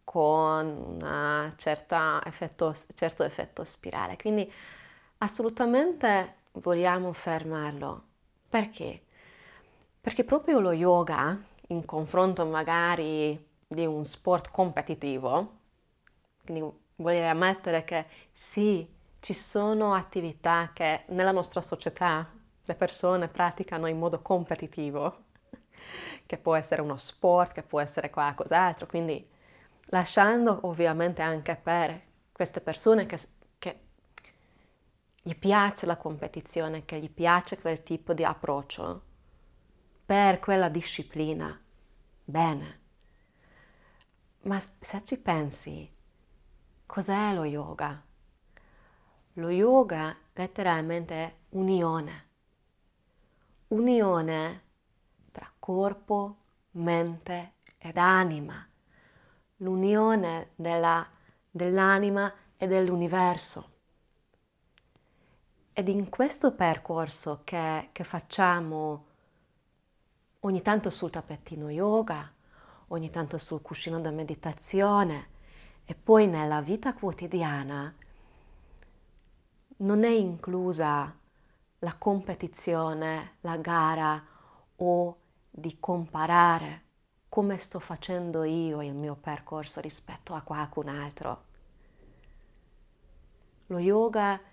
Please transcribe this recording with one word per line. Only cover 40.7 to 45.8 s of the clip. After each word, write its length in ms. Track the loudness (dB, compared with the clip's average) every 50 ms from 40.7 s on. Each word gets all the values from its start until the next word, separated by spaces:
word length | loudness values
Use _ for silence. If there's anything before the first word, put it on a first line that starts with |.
| 2 -2 -4 -6 -6 -8 -10 -8 -6 -4 -2 -2 -2 -4 -4 -6 -8 -12 _ _ _ -20 _ _ _ _ _ _ _ _ _
bene. 540 | -4 0 2 2 2 0 -2 -6 -12 -16 -20 _ _ _ _ _ _ _ _ _ _ _ _ _ _ _ _ -20 _ _ _ _ _ _ _ _ _ _ _ _ _ _ _
Ma 180 | -6 -4 -4 -4
s-, 140 | -4 -8 -14 _
se 220 | -14 -12 -10 -10 -8
ci 120 | -8 -8
pensi, 720 | -4 -2 0 0 0 -2 -2 -4 -6 -8 -10 -12 -14